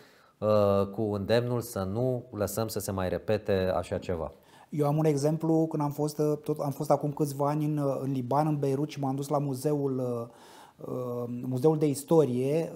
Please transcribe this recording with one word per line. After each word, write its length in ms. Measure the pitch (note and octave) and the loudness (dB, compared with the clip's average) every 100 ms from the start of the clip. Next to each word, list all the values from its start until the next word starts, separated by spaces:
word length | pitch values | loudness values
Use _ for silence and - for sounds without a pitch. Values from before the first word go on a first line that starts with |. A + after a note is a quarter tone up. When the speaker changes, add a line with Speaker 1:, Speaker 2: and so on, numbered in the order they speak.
| - _ _ _ | -20 _ _ _
Speaker 1:
uh, 500 | G#2+ G#2+ G2+ G2 G2 | 2 4 6 4 2
cu 140 | G2 | -2
îndemnul 600 | A2 G#2 G2 A#2 A#2+ B2 | -4 -2 2 2 2 -4
să 220 | A2 G2+ | -4 -6
nu 420 | F#2+ G#2 B2+ B2 - | -4 -2 -2 -2 -6
lăsăm 360 | G#2 G2 - A2 | -4 -2 -2 -4
să 120 | G#2+ | -4
se 120 | G2 | -4
mai 180 | F#2+ F#2 | -4 -2
repete 640 | F2 - G#2+ - G2 F#2 E2+ | -4 -2 -2 0 0 2 0
așa 220 | F2 F#2 | -2 -6
ceva. 340 | - F2 D#2 - _ - - | -4 -6 -6 -10 _ -20 -10
Speaker 2:
Eu 180 | C#3+ C#3+ | -2 0
am 100 | D3+ | 2
un 80 | D#3 | 2
exemplu, 640 | C#3+ D3 D#3+ D#3+ D#3+ D#3+ | 2 0 0 2 2 2
când 140 | D#3+ | 0
am 80 | D3 | -2
fost, 260 | C#3+ D3+ D3+ | -2 -4 0
uh, 200 | D3+ D3+ | 0 0
tot, 160 | D3+ D#3 | -2 -4
am 120 | D3 | -4
fost 200 | C#3 D3 | -4 2
acum 200 | D3 D3 | 2 2
câțiva 360 | C#3+ D3+ C3+ C#3+ | -2 -2 0 0
ani 180 | D3+ D3+ | 0 0
în, 120 | D3+ | 0
uh, 200 | C#3 C3 | 0 -2
în 100 | C3+ | -2
Liban, 360 | C#3 B2 C#3 D#3 | -4 0 2 2
în 120 | D3+ | 2
Beirut, 300 | C#3 C3+ D3 | 0 0 -2
și 100 | D3 | -4
m-am 160 | C#3 C3+ | -4 -4
dus 120 | C#3 | -2
la 100 | D3 | -2
muzeul, 600 | C#3+ B2+ D3 D3 C#3 B2+ | 0 -2 0 0 0 -2
uh, 920 | B2 A#2+ A#2 - - - - - - | -2 -4 -6 -14 -20 -20 -20 -16 -8
uh, 340 | B2+ B2 A#2+ A#2+ | -6 -6 -6 -6
muzeul 500 | B2 B2+ B2+ D#3 D#3 | -6 -4 4 4 6
de 80 | D3+ | 2
istorie, 840 | C3+ - E3 C3+ B2 C3 D#3 D#3+ | 0 4 4 6 2 0 0 -2